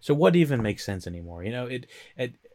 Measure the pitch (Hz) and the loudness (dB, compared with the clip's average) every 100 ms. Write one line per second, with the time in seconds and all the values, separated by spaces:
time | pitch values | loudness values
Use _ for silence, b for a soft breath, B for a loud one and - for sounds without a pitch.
0 | - 147 185 175 151 127 107 101 - 95 | 0 4 6 6 4 2 0 -2 -4 -6
1 | 87 85 85 85 95 123 123 127 123 B | -6 -10 -12 -10 -8 -6 -6 -8 -12 B
2 | B B 123 - - | B B -8 -8 -20